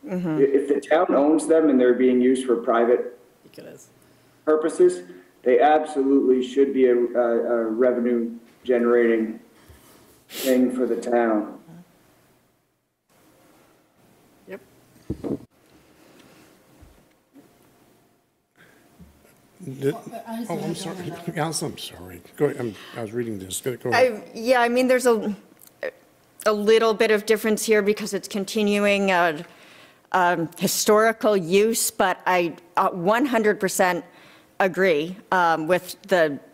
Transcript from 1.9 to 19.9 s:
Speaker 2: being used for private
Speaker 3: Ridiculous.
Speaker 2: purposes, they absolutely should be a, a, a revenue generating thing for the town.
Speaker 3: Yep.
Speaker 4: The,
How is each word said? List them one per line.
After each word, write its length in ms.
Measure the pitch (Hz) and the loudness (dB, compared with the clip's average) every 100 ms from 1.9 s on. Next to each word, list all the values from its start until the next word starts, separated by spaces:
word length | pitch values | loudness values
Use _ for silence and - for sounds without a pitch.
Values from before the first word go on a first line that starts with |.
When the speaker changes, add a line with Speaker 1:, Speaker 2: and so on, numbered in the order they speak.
Speaker 2:
being 260 | 120 127 123 | 4 2 4
used 240 | 123 127 123 | 2 0 0
for 120 | 117 | -2
private 600 | 123 117 117 120 - - _ _ | 0 0 2 2 0 -12 _ _
Speaker 3:
Ridiculous. 440 | - - 160 147 - _ _ _ _ _ | -20 -20 -20 -20 -20 _ _ _ _ _
Speaker 2:
purposes, 600 | - 156 160 - 180 180 - - - _ | -2 0 0 4 2 2 -14 -20 -20 _
they 160 | 123 127 | 0 4
absolutely 840 | 143 151 - 139 135 139 120 127 123 | 4 4 0 -2 2 2 4 2 0
should 280 | 139 139 | 2 2
be 140 | 131 127 | 4 4
a, 80 | 120 | 4
a, 640 | 120 123 120 117 117 120 | 0 0 0 0 0 -2
a 40 | 113 | -2
revenue 720 | 110 127 120 120 120 117 113 - _ - | 0 0 0 0 -2 -4 -8 -20 _ -2
generating 760 | 123 117 120 117 113 110 - - _ _ - _ - _ _ _ | 0 2 2 2 0 -2 -8 -16 _ _ -20 _ -20 _ _ _
thing 420 | - 135 127 123 127 | -6 0 2 2 0
for 100 | 120 | -2
the 120 | 117 | -2
town. 600 | - 120 117 107 104 - - - - _ _ _ _ _ _ _ _ _ _ _ _ _ _ _ _ _ _ _ _ _ _ _ _ _ - | 0 0 2 0 -4 -12 -20 -20 -20 _ _ _ _ _ _ _ _ _ _ _ _ _ _ _ _ _ _ _ _ _ _ _ _ _ -20
Speaker 3:
Yep. 120 | 190 _ _ _ _ _ - - - - _ _ _ _ _ _ _ - _ _ _ _ _ - _ _ _ _ 269 _ _ _ _ _ _ _ _ _ _ _ _ _ _ _ _ - _ _ _ _ _ | -20 _ _ _ _ _ -10 -8 -10 -12 _ _ _ _ _ _ _ -20 _ _ _ _ _ -20 _ _ _ _ -20 _ _ _ _ _ _ _ _ _ _ _ _ _ _ _ _ -20 _ _ _ _ _
Speaker 4:
The, 300 | 170 135 135 | -16 -6 -4